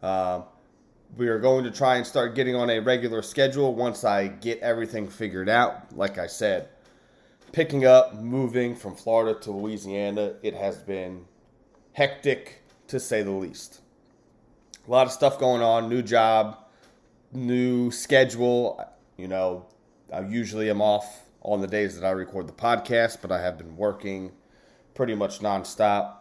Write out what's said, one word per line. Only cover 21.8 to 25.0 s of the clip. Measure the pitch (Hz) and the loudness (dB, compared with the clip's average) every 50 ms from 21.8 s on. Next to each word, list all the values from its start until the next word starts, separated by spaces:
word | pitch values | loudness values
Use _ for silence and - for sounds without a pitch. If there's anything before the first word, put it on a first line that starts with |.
| 104 98 85 85 | -2 -2 -4 -4
that | 87 95 | -2 -2
I | |
record | 95 95 92 - - 98 90 80 | -2 -2 -4 -8 -8 -10 -10 -10
the | - | -12
podcast, | - - 117 120 117 - - 123 117 117 113 - - | -4 0 0 0 0 -2 0 0 2 2 0 -2 -6
but | - 92 92 | -8 -6 -4
I | 87 | -2
have | 87 90 87 80 | -2 -4 -6 -6
been | 85 82 80 | -14 -18 -8
working | 82 101 104 98 101 - 101 98 95 95 92 - _ _ _ _ _ _ _ _ _ _ _ _ | -2 -2 -2 -2 -4 -8 -10 -10 -8 -10 -12 -16 _ _ _ _ _ _ _ _ _ _ _ _
pretty | - | -4